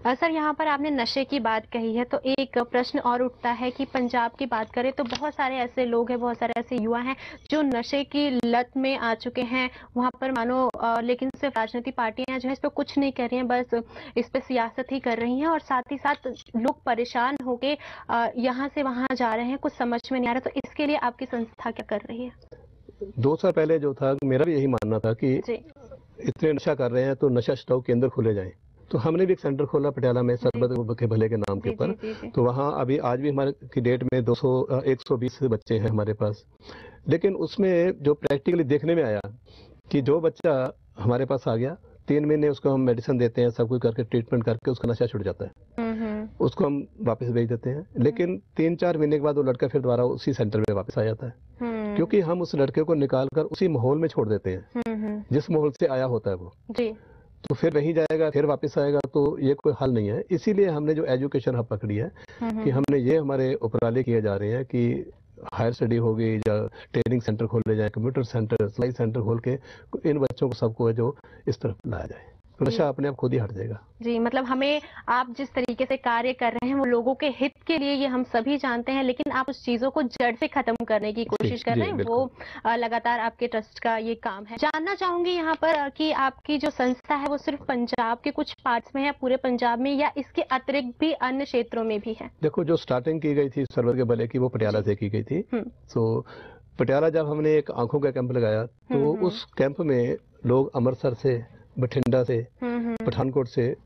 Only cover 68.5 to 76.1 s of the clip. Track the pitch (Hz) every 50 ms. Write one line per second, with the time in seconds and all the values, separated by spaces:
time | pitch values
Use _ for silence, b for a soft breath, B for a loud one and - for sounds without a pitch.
68.5 | 117 110 107 101 - - 123 131 123 - 117 110 110 123 113 120 117 113 - 123
69.5 | 131 139 B B B B B B - - - 165 143 147 135 123 113 - 147 127
70.5 | 117 - 127 113 113 - 120 113 113 117 117 - - B B B B B B -
71.5 | - - - 117 95 - - - 104 82 80 - - - - - - - _ -
72.5 | - - - - 226 220 160 143 131 135 139 143 131 - 127 123 127 123 107 98
73.5 | 110 98 104 110 107 - - - - - 226 233 233 226 226 233 247 269 262 240
74.5 | 269 262 269 285 294 294 - B B B B - 233 247 262 247 226 - 277 -
75.5 | - 269 247 247 233 - 262 254 269 262 - 247